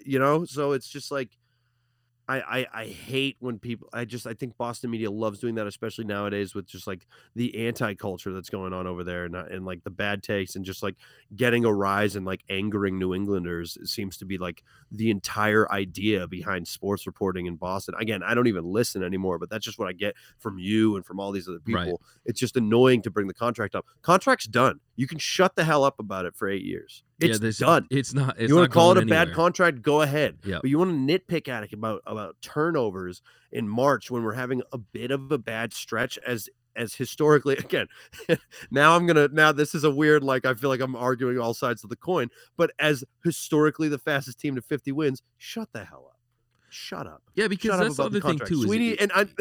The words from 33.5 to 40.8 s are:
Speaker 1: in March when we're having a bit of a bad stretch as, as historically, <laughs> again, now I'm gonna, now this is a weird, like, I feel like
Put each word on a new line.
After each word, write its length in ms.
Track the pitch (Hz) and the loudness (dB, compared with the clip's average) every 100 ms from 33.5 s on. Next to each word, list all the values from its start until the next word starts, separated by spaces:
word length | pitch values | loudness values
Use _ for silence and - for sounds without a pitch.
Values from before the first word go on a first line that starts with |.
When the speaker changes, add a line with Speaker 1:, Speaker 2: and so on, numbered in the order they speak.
Speaker 1:
in 160 | 117 107 | -6 -2
March 420 | 113 139 127 - | 2 4 2 0
when 140 | 123 | -4
we're 80 | 110 | -4
having 260 | 117 127 127 - | -4 -4 -4 -4
a 60 | 131 | -10
bit 340 | 98 - 120 | -10 -10 -4
of 180 | 139 135 | -4 -2
a 80 | 139 | -4
bad 340 | 110 113 113 | -4 -6 -6
stretch 460 | - - 110 127 - 127 | -8 -6 -4 -4 -6 -6
as, 220 | 117 - _ _ | -6 -8 _ _
as 200 | 113 113 - | -8 -8 -6
historically, 600 | 127 - 151 147 143 135 | -8 0 4 4 4 -2
<laughs> 20 | |
again, 280 | - 151 98 - - - - 160 - - - | -2 -4 -4 -10 -20 -10 -2 -2 -2 -20 -2
now 240 | 139 156 175 | 6 8 8
I'm 100 | 175 | 8
gonna, 220 | 156 143 | 6 6
now 240 | 156 156 | 6 6
this 200 | 143 147 | 6 0
is 100 | 165 | 2
a 60 | 147 | 2
weird, 340 | 139 151 151 | 4 6 6
like, 200 | 135 131 | 4 2
I 100 | 131 | 2
feel 140 | 113 139 | 0 0
like 120 | 127 | 0